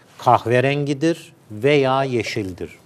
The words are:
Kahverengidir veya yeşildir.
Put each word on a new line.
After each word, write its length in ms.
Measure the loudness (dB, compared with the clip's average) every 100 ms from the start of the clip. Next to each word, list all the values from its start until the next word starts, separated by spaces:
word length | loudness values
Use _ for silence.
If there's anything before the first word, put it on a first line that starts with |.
| _ -4
Kahverengidir 1120 | 4 4 4 0 2 -2 -4 -2 -2 -2 -8 -20 -18
veya 540 | -4 2 2 2 0
yeşildir. 720 | 0 -2 -2 -6 -6 -8 -12 -14